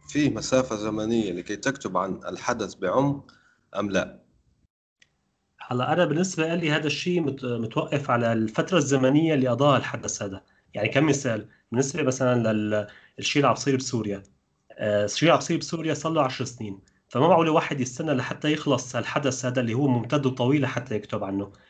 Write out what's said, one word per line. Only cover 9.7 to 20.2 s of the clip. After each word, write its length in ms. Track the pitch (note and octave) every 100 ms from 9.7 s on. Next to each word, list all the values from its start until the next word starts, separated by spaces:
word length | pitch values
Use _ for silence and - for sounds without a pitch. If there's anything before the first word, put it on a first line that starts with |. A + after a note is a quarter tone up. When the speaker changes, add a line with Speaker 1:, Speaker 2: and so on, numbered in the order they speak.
| B2+
Speaker 2:
الحدث 460 | - A2 - -
هذا. 200 | G2+ G2 _ _ _
يعني 140 | - A2
كمثال 600 | C#3 D#3 C#3+ B2+ A2 G2+ _ -
بالنسبة 320 | A#2+ C#3 E3
مثلًا 500 | C3 B2+ B2+ B2 A2
لل-، 340 | G#2+ G#2+ G#2+ G#2 - - -
الشيء 220 | A#2+ D3
اللي 80 | C3
عم 60 |
بصير 220 | A2+ C#3+ C3
بسوريا. 460 | - A#2+ G#2 G2 - _ _ _ _
آه، 320 | - G#2+ G#2
الشيء 180 | G#2 -
اللي 100 | D#3+
عم 60 | C#3+
بصير 200 | - E3
بسوريا 360 | - E3 D#3
صار 180 | C3+ D#3+
له 100 | D#3+
عشر 220 | C3 -
سنين، 340 | A2 - G#2+ G2 _ _ _
فما 200 | B2 E3
معقول 200 | E3+ E3
واحد 320 | D3+ - C#3+
يستنى 320 | A#2+ - D#3
لحتى 380 | B2+ A#2 - D3+
يخلص 440 | D3+ D3 B2 - A#2+
الحدث 500 | - D3+ C3+ C3 B2+
هذا 140 | B2+
اللي 140 | A#2
هو 140 | A#2 C#3+
ممتد 380 | A#2+ A2 D3